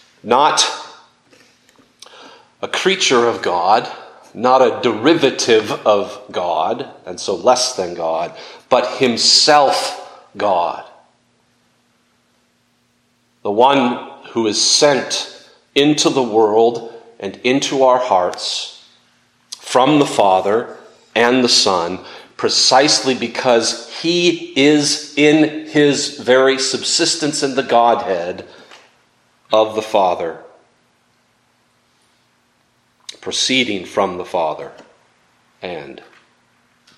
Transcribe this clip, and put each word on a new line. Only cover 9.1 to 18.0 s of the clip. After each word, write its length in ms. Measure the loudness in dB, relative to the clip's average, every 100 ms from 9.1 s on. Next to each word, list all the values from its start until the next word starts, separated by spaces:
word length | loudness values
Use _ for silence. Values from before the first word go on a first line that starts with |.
| 0 2 2 4 4 4 0 -4 -10 -16 -20 _ -6
God. 500 | -2 0 -2 -6 -14 -20 _ _ _ _ _ _ _ _ _ _ _ _ _ _ _ _ _ _ _ _ _ _ _ _
The 80 | -4
one 600 | 2 4 4 0 -4 -12 -20 -10
who 180 | -4 -2
is 120 | 0
sent 920 | 0 4 4 2 -2 -8 -10 -16 -20 _ _
into 340 | 2 2 2 0
the 140 | 0
world 720 | 0 2 4 4 2 0 -10 -18 -20 -12
and 180 | -12 -4
into 380 | -2 -2 -2 2
our 160 | 4
hearts 880 | 4